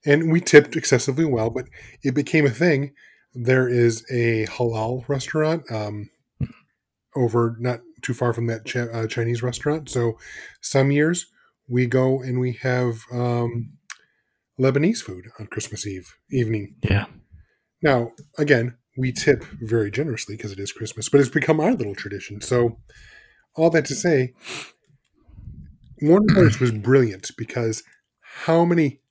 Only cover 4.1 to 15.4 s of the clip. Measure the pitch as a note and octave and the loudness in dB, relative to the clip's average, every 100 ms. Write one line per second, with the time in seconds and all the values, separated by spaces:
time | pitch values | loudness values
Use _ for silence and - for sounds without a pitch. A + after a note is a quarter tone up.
4.1 | B2 A#2 A2+ G#2+ - A#2+ A2+ A2 B2+ - | -2 0 0 -4 -2 -2 -2 -4 -6 -4
5.1 | C3+ - D#3 D#3 E3 - A2 G#2 G#2 G#2 | -6 -4 -2 0 -2 -6 -8 -6 -10 -14
6.1 | _ _ _ - - _ _ _ _ _ | _ _ _ -10 -10 _ _ _ _ _
7.1 | C#3 A#2+ A#2 A#2 A2+ B2 A#2+ - _ - | -2 0 2 0 -2 -6 -6 -12 _ -8
8.1 | A#2+ B2 A#2 A#2 A2+ A2 B2 A#2+ A#2 A2 | -2 -2 -2 -4 -6 -6 -6 -6 -6 -6
9.1 | - A#2 A#2+ B2 A#2+ D3+ D#3 C3 B2 A#2 | -4 -4 -2 -4 -4 -4 -4 -4 -2 -2
10.1 | A2 - - - _ - C#3 C3+ C#3+ D#3 | -4 -16 -20 -20 _ -2 2 2 2 2
11.1 | F3 - _ _ _ - B2 B2 B2+ C3 | -2 -6 _ _ _ -4 0 2 2 2
12.1 | C3+ C3 B2+ B2+ A#2+ B2+ B2+ B2 A2+ - | 0 -2 -4 -4 -4 -2 0 -2 -4 -10
13.1 | B2 B2 A#2+ A#2 A#2+ G#2+ - _ - _ | -4 -2 -2 -2 -6 -10 -16 _ -20 _
14.1 | _ _ _ _ - C3 C3+ E3 A3+ - | _ _ _ _ 0 2 2 0 -2 -8
15.1 | F#2 - - | -14 -16 -18